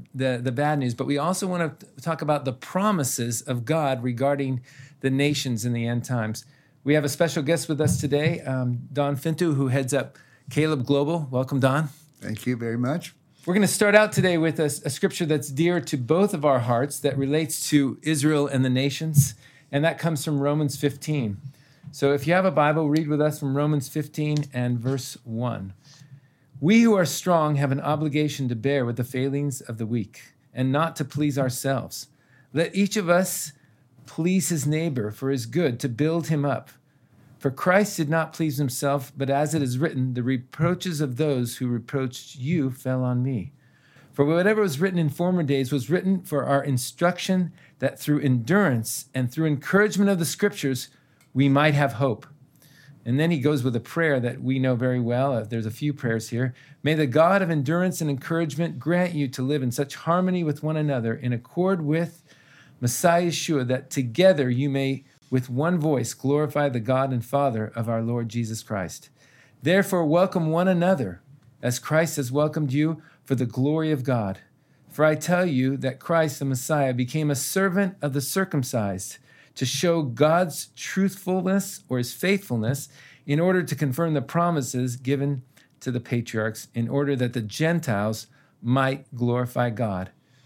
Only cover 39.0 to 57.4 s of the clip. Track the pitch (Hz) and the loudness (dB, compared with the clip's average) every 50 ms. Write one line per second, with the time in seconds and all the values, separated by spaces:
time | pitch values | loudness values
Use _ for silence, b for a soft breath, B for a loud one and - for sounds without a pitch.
39 | 127 - - 135 135 131 139 143 151 143 143 156 143 123 123 127 156 - - 131 | -2 -6 -8 -4 -2 0 0 0 0 0 0 0 0 0 0 0 -2 -2 0 -2
40 | 127 127 123 123 120 127 131 123 127 - - - 156 170 180 180 - 185 170 143 | -2 -2 -2 -2 0 0 -2 -2 -4 -8 -4 0 0 0 0 0 -4 -4 -4 -2
41 | 151 131 123 117 156 151 139 127 123 120 - - 131 123 120 117 120 - - 135 | -2 -2 -2 0 0 0 2 0 -2 -2 -4 -4 -2 -2 -2 -2 -4 -4 -4 -2
42 | 131 127 127 - - - - 135 123 143 180 165 135 131 123 - - 131 131 127 | -2 -4 -6 -10 -16 -16 -12 -8 -4 -2 0 0 0 -2 -4 -4 -4 -2 -2 0
43 | 127 123 123 123 123 135 131 107 90 - b b b b b b b b b b | 0 0 0 0 0 0 -2 -4 -6 -8 b b b b b b b b b b
44 | b b - - 143 147 165 170 180 208 220 214 208 185 131 135 180 190 185 175 | b b 0 2 2 4 4 4 4 4 4 4 2 0 0 0 0 0 2 2
45 | 160 147 - - 175 180 185 180 160 131 139 135 135 120 147 139 117 - 170 180 | 0 0 0 0 0 2 2 2 2 2 2 0 0 0 -2 -2 0 0 -2 0
46 | 185 190 196 180 180 - 151 143 123 127 139 139 139 143 135 123 - - - - | 2 0 0 0 -2 -2 -2 -2 0 2 2 0 2 0 -2 -2 -2 -6 -2 0
47 | 170 175 180 - - - 185 185 180 156 B B B B B - 131 135 - - | 0 0 0 0 -2 0 0 0 0 -2 B B B B B -4 -4 -4 -4 -4
48 | - 147 147 143 143 135 127 120 110 123 180 208 202 160 127 113 113 - - - | -2 0 0 2 2 2 2 2 2 2 4 4 4 4 2 0 -2 -4 -6 -10
49 | - - - 131 127 120 - 156 160 156 147 135 - - - 196 214 214 - 185 | -10 -6 -4 -4 -4 -2 -2 0 0 0 0 -2 0 2 4 4 4 4 2 2
50 | 202 196 196 170 165 131 - - 208 208 208 - - 135 131 120 - b b b | 2 4 2 2 0 -2 -2 0 -2 -2 0 -2 -2 -2 -2 -4 -6 b b b
51 | b b b b b b - 131 139 139 135 143 147 156 147 143 147 131 107 104 | b b b b b b 2 2 4 6 6 6 4 4 4 4 2 0 0 0
52 | 139 131 107 - - - - - _ _ B B B B B B B B B B | 0 0 0 -2 -8 -14 -20 -20 _ _ B B B B B B B B B B
53 | - 117 123 143 156 170 175 139 120 151 156 139 120 131 117 117 - - - 165 | -4 -2 0 2 2 2 2 2 2 2 2 2 0 0 -2 -2 -4 -6 -2 0
54 | 165 156 139 127 120 120 120 131 123 127 131 135 131 131 127 113 127 127 127 123 | 0 2 2 0 0 -2 -4 -4 -4 -2 -2 0 0 0 0 2 0 0 0 0
55 | 120 117 120 123 135 143 131 113 110 104 117 113 110 110 107 - 147 147 143 - | 0 0 0 0 0 0 0 -2 -4 -4 -4 -4 -4 -6 -6 -4 -4 -4 -4 -4
56 | - 120 113 113 110 - 117 117 131 127 127 B B B B B - 147 160 156 | -2 -2 -2 -2 -4 -4 -4 -2 -2 -4 -4 B B B B B -2 0 2 2
57 | 156 131 120 151 165 175 196 202 | 2 4 4 6 6 6 6 4